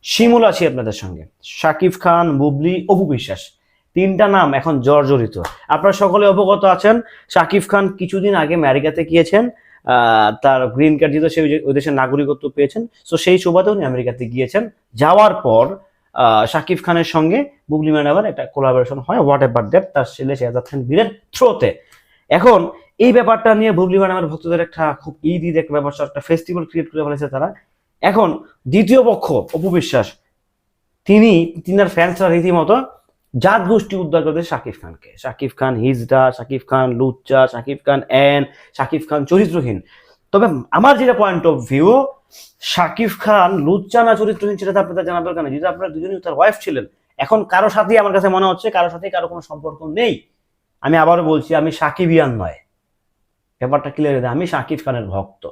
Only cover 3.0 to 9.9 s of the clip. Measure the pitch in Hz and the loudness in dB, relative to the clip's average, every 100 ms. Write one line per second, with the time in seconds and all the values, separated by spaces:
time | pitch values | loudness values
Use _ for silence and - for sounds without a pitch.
3 | 180 131 - 95 - _ _ _ _ - | 0 -4 -6 -12 -14 _ _ _ _ -2
4 | 190 185 208 196 156 139 165 143 123 147 | -2 2 2 4 2 0 -2 -2 2 2
5 | 139 139 110 95 82 - _ 147 196 196 | 4 0 0 -6 -12 -14 _ 0 2 2
6 | 202 196 202 190 190 202 196 180 202 233 | 2 4 4 4 2 2 2 2 2 2
7 | 226 - _ 185 165 196 - 202 196 190 | -2 -20 _ 0 2 0 0 0 0 -4
8 | 180 190 202 190 151 170 147 135 151 151 | -6 -2 0 0 0 0 2 2 0 -4
9 | 156 165 165 202 240 - _ _ - | 0 2 4 2 0 -6 _ _ 0